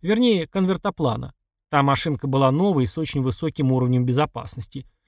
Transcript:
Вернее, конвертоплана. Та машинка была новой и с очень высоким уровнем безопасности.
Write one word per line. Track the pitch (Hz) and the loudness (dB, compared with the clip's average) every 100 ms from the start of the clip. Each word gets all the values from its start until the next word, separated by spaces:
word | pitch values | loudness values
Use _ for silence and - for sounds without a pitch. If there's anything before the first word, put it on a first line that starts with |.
Вернее, | 165 220 247 196 160 | -2 2 2 2 0
конвертоплана. | 196 185 180 202 - 139 113 123 - _ _ - | 0 0 0 -4 -2 -2 -2 -8 -16 _ _ -2
Та | 147 | 0
машинка | 139 135 165 139 139 | 2 2 -2 -4 -2
была | 135 135 | 2 2
новой | 143 202 156 | 4 2 2
и | 123 | 0
с | - | -2
очень | 156 139 | -4 -2
высоким | 131 - 160 - 135 | -2 -2 -4 -2 0
уровнем | 127 123 127 | 2 2 2
безопасности. | 123 123 151 117 - - - 135 - _ | 2 0 -2 -4 -12 -12 -12 -14 -16 _